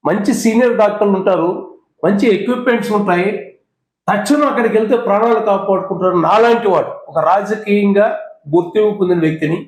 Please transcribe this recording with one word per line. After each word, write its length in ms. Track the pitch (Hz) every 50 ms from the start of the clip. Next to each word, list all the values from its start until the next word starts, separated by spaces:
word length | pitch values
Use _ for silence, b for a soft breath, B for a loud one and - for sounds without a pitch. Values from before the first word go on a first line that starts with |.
| -
మంచి 280 | - 160 208 202 - 226
సీనియర్ 400 | - - 233 214 233 254 240 226
డాక్టర్లు 400 | - 214 202 - - 214 202 196 190
ఉంటారు, 320 | 190 208 185 170 165 175 190 - - - - _ _ _ _ _ -
మంచి 220 | 170 202 196 269 233 196
ఎక్విప్‌మెంట్స్ 580 | 175 - 240 247 247 247 254 233 226 202 202
ఉంటాయి, 360 | 214 202 202 196 175 175 185 208 202 - - - - _ _ _ _ _ _ _ _ _ _ -
తక్షణం 380 | 202 208 208 - 285 294 294
అక్కడికి 280 | 269 240 240 226 226 196 220
వెళ్తే 180 | 220 202 247
ప్రాణాలు 440 | 233 - 196 196 208 226 233 226 220
కాపాడుకుంటారు. 800 | 214 220 196 190 190 208 190 185 - - 190 165 180 185 180 175 156
నాలాంటి 420 | 160 190 220 233 233 233 233 233 202
వాడు, 220 | 180 156 120 - - - - -
ఒక 100 | 139 160
రాజకీయంగా 880 | 151 160 185 202 202 196 214 208 - 208 202 208 202 202 196 202 208 233 - - - - - _ _ 143 151
గుర్తింపు 440 | 180 170 175 - 214 214 214 202 202
పొందిన 220 | 190 180 175 170
వ్యక్తిని 380 | 160 156 156 156 156 151 165 196 -